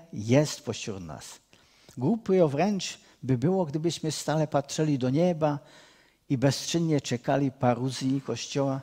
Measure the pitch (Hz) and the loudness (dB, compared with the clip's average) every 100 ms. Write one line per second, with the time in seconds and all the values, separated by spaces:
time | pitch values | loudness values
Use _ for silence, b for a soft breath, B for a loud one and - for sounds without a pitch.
0 | - 131 107 127 151 - - 110 - 95 | -6 -8 2 4 4 -2 -8 -8 -8 -10
1 | 82 67 - - _ b b b b - | -10 -14 -16 -20 _ b b b b -4
2 | 131 226 208 190 160 135 190 202 - - | -2 -2 2 4 4 4 0 0 -4 -10
3 | b b 120 127 139 190 165 156 165 156 | b b -2 2 2 2 0 -2 -2 -2
4 | 160 - - 151 151 143 - - 156 139 | -4 -4 -2 0 2 0 -2 -2 0 0
5 | 127 139 180 165 151 143 b b b b | 0 2 2 2 0 0 b b b b
6 | b b - 135 139 135 - 170 165 147 | b b -4 2 2 2 -2 -2 0 0
7 | - 120 - 139 139 - 123 120 131 127 | 0 -4 0 0 0 0 2 2 0 -2
8 | 135 139 135 120 - 143 139 135 | -2 -2 -4 -8 -6 -2 -2 -2